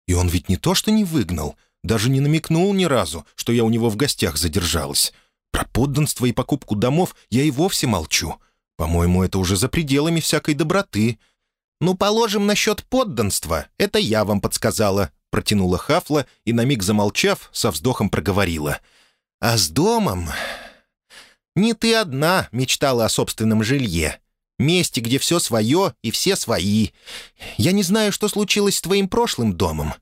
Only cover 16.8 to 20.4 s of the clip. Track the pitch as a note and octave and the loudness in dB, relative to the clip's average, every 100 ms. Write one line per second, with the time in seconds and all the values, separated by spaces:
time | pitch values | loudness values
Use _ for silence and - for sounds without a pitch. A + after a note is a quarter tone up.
16.8 | F#2 G#2+ G#2 - F#3+ F#3+ - - A#2 - | 0 2 2 0 0 -2 -6 -4 -2 -2
17.8 | B2 B2 G#2 - F2+ F#2+ F#2+ E2 D2 C#2+ | -2 0 0 -2 0 0 0 -2 -4 -6
18.8 | _ _ _ _ _ - A#2 A#2 D#2+ D#2+ | _ _ _ _ _ -4 -2 0 0 0
19.8 | F#3+ A#3 F#3 F#2 E2+ C2+ | 0 2 0 -2 -6 -8